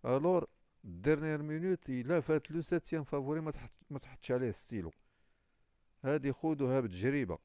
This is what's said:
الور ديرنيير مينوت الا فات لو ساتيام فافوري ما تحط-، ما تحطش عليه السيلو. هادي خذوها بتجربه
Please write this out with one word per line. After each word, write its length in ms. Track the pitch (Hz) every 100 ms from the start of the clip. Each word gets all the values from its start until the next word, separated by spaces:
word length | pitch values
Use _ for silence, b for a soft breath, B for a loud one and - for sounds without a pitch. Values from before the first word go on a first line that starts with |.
| 120
الور 420 | 131 165 180 - _ _ _
ديرنيير 580 | - 85 117 151 156 151
مينوت 480 | 151 156 180 180 -
الا 320 | 127 123 170
فات 300 | 143 156 -
لو 100 | 160
ساتيام 420 | 156 170 - 160
فافوري 380 | 143 143 135 156
ما 100 | 156
تحط-، 340 | 143 120 - _
ما 100 | 139
تحطش 320 | - 127 -
عليه 180 | 127 127
السيلو. 420 | 101 - 113 82 - _ _ _ _ _ _ _ _ _ _
هادي 300 | 131 151 139
خذوها 460 | 131 160 151 131 131
بتجربه 580 | 117 90 113 143 110 82